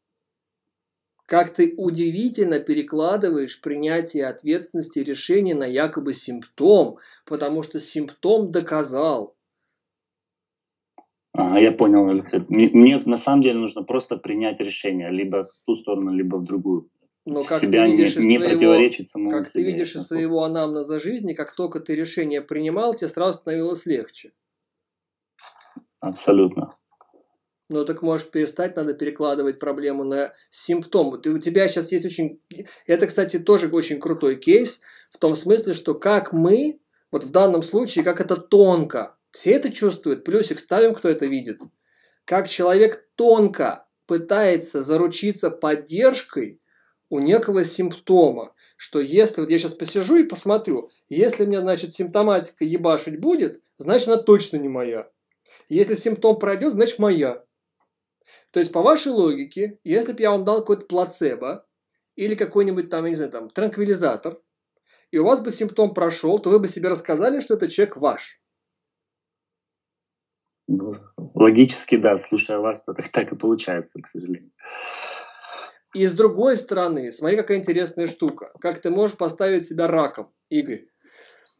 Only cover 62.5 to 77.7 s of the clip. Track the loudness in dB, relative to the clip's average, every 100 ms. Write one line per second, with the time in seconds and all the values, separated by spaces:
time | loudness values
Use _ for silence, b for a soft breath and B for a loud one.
62.5 | 2 2 0 -4 -4 -4 -4 -6 -8 -12
63.5 | -6 -4 -2 -4 -2 -2 -2 -8 -14 _
64.5 | _ _ _ _ _ _ 0 2 2 0
65.5 | -6 -6 0 0 2 -2 -2 -2 0 4
66.5 | 4 2 -4 -4 -4 -4 0 0 -2 -2
67.5 | -2 -2 0 -2 0 -2 -2 -10 -20 _
68.5 | _ _ _ _ _ _ _ _ _ _
69.5 | _ _ _ _ _ _ _ _ _ _
70.5 | _ -6 -6 -6 -12 -18 -18 -12 4 6
71.5 | 8 6 4 0 2 4 0 -2 -4 -2
72.5 | -2 -4 -4 -10 -12 -6 -4 -4 -4 -2
73.5 | -2 -2 -6 -8 -18 -16 -14 -10 -10 -10
74.5 | _ B B B B B B B B B
75.5 | B B B _ 0 0 4 2 4 2
76.5 | 2 -2 -2 -2 -2 -6 -6 -2 -2 0
77.5 | -2 0